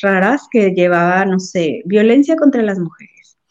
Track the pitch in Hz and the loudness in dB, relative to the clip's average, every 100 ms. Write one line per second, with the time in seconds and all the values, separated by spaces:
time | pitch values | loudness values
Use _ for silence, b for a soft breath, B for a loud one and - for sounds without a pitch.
0 | 196 190 196 277 - 233 196 175 175 175 | -2 0 0 -2 -2 0 0 2 0 2
1 | 175 185 196 185 185 185 160 117 180 208 | 0 0 0 -2 -4 -4 -4 -6 -2 0
2 | 220 269 285 320 294 247 214 190 170 - | 4 2 2 2 0 0 -2 -4 -8 -10
3 | - _ _ _ _ | -20 _ _ _ _